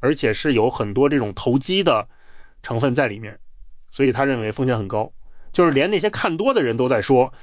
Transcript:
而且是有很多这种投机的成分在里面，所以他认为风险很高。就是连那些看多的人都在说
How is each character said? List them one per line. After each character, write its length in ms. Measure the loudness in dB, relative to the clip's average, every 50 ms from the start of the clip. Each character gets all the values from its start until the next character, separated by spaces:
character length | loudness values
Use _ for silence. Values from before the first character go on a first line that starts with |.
而 140 | 0 0 0
且 180 | 2 0 0 0
是 220 | 0 0 0 2
有 160 | 4 2 2
很 240 | 0 -2 -4 -4 0
多 160 | 2 2 2
这 80 | 2 2
种 120 | -2 -2 -6
投 240 | -4 -2 0 0 0
机 260 | 0 0 0 0 2
的 240 | 2 2 0 0 -4 -12 -20 -20 -20 -20 -20 -20 -20 -20 -16 -10
成 180 | -6 -4 -2
分 140 | 0 0 2
在 120 | 2 0
里 120 | 0 -2 -6
面， 200 | -12 -14 -16 -18 -18 -20 -18 -18 -18 -18 -18 -18 -18 -10
所 160 | -4 0 0
以 40 | 0
他 140 | 2 2 0
认 160 | 0 0 -2
为 100 | -2 -4
风 160 | -4 -2 -2
险 80 | -2 -2
很 140 | -2 -2 -4
高。 240 | -4 -4 -4 -6 -8 -16 -18 -18 -16 -16 -14 -6 0
就 120 | 2 4
是 60 | 4
连 200 | 4 2 2 2
那 80 | 0 0
些 100 | 0 -2
看 260 | -2 0 -2 -2 0
多 200 | 0 0 2 2
的 80 | 2 2
人 140 | 2 2
都 100 | 0 2
在 140 | 2 2 0
说 320 | 2 4 4 4 4 4 0 -12